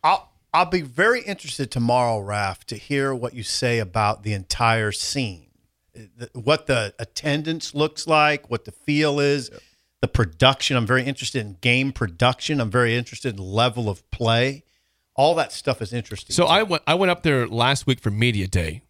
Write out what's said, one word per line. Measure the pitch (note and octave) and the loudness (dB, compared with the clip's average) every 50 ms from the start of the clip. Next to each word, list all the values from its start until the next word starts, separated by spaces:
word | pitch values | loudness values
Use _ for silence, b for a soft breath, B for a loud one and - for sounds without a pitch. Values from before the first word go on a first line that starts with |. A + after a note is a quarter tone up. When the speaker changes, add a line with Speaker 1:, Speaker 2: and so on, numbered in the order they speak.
| - | 4
Speaker 1:
I'll, | D#3 F#3+ - - _ _ _ _ _ - | 2 2 2 -2 _ _ _ _ _ 2
I'll | D#3+ F#3 | 2 2
be | F3 F3+ F#3 | 2 0 -2
very | D#3 C3+ A#2+ C#3 F#3+ A3 B3 A#3+ | -4 -4 -2 2 2 4 2 2
interested | A3+ G3+ G3 G3 - D3 B2+ - C#3 B2 | -2 -6 -8 -8 -8 -14 -6 -6 -6 -4
tomorrow, | - B2+ A#2 A#2 A#2+ B2+ B2 A#2 A2+ G#2+ | -2 -2 0 2 2 2 2 2 0 -2
Raph, | G2 G2 G#2 G#2 G#2 F#2+ F#2 - - | -4 -4 -4 -2 -2 -4 -4 -8 -12
to | - A2+ | -14 -14
hear | G#2 - - C#3+ C#3 C#3 C#3 C3+ | -14 -8 -4 -2 -2 0 -2 -2
what | B2 A#2+ A#2+ - | -4 -6 -8 -8
you | B2 G#2+ | -8 -8
say | - - - - B2 A#2 A#2 | -6 -4 -2 0 0 0 0
about | A2 F#2 - A2+ G#2+ G#2 A2 - - | -2 -2 0 0 0 0 0 -2 -4
the | G#2+ G#2+ | -4 -4
entire | G2 F#2 _ - - A#2+ A2+ A2+ A2+ A2 G#2 | -4 -4 _ -4 0 2 2 2 2 0 -2
scene, | G2+ - - - - C#3+ B2+ G#2+ F#2 E2 C#2+ _ _ _ _ _ _ _ _ _ _ | -4 -4 -6 -6 -4 -4 -4 -4 -6 -12 -18 _ _ _ _ _ _ _ _ _ _
the, | A#2 A2 G2 _ A#2 A#2+ - _ | -20 -20 -20 _ -18 -18 -14 _
what | B2+ A2 B2 D3+ D#3 - | -6 0 0 0 0 2
the | - C3+ A#2+ G#2+ G2+ - | 0 0 0 0 -4 -6
attendance | - A2+ - _ - - D3+ C#3+ D3+ D3+ D#3 E3 E3 - - - | -10 -12 -10 _ -6 -2 -2 -2 -2 -2 -4 -6 -6 -6 -8 -2
looks | C#3+ D3+ D#3 D#3 - - | -2 -2 -2 -2 -8 -2
like, | E3+ D#3+ D#3 D3+ D3+ D3+ C#3+ - - | 2 2 4 4 4 2 -2 -4 -6
what | A#2 A2+ _ | -6 -6 _
the | - | -10
feel | - - _ - D3 D3 D#3 D3+ C#3+ C#3+ | -20 -10 _ 0 2 2 2 2 2 2
is, | C#3+ C#3+ C#3+ C#3+ B2+ - B B B B B B B B B _ | 2 2 2 0 -2 -8 B B B B B B B B B _
the | - | -4
production. | A#2+ - - A2+ F2 - - C3 C3 C3+ - - - C#3 | -2 2 0 0 0 2 4 6 6 6 4 -2 -2 0
I'm | B2 A2+ | 0 0
very | G2+ B2+ B2+ B2 | 2 0 0 0
interested | C3+ C3+ - - - - C3 G#2+ | -2 -6 -6 -8 -6 -6 -6 -6
in | G#2 G2 - | -6 -12 -2
game | - B2 A#2+ B2+ C3+ C#3 | 0 2 2 2 0 -2
production. | C3 - A#2+ G2 E2+ E2 B2 B2 B2+ - - - D3+ C#3+ | -2 -4 -6 -6 -2 0 2 2 2 0 -4 -2 -2 0
I'm | A#2+ G#2+ | 0 0
very | F#2 B2 A#2+ A#2 A2+ | 2 2 2 2 2
interested | B2 A#2+ - - - - C3 G#2+ | -2 -4 -6 -12 -8 -8 -8 -8
in | G2 F#2+ | -6 -10
level | F#2 G2 A2 A#2+ B2+ G#2+ B2 A#2 | -4 0 0 0 2 0 -2 -4
of | G#2 G2 - _ _ | -4 -4 -6 _ _
play. | - - B2 A2+ A2+ A#2 B2 C3+ C#3 D3 _ _ _ _ _ _ _ _ _ _ _ | -8 -2 0 2 2 2 2 0 -2 -6 _ _ _ _ _ _ _ _ _ _ _
All | - C3+ D#3 E3+ | 2 2 4 4
that | D#3+ C#3 - | 2 -2 -4
stuff | - - - C#3+ B2 - | -6 -6 -4 -4 -4 -4
is | A2 G2 A#2 | -6 -6 -6
interesting. | A#2+ A2 - G#2+ - - - - | -8 -6 -8 -12 -14 -10 -4 2
Speaker 2:
So | - F3 | 2 4
I | D#3 E3 G3 A3+ | 4 4 4 2
went, | G3+ E3+ D3+ _ | 2 -2 -2 _
I | - D#3 | 0 2
went | F3+ G3 F3+ | 2 2 0
up | F3 - - | 0 0 0
there | E3 C#3+ C3 A#2+ | 2 2 2 0
last | - A2 A2+ A#2+ B2+ C#3 C3+ - | 0 0 0 2 2 2 0 0
week | - C3 - | 0 -2 0
for | - A2 | 0 -4
media | G2+ G#2+ A#2 B2 A2 G2+ F#2+ | 0 2 2 2 2 0 -4
day | F#2 - F#2+ E2 D#2+ D#2+ A#2 _ _ | 0 0 -2 -2 -2 -6 -10 _ _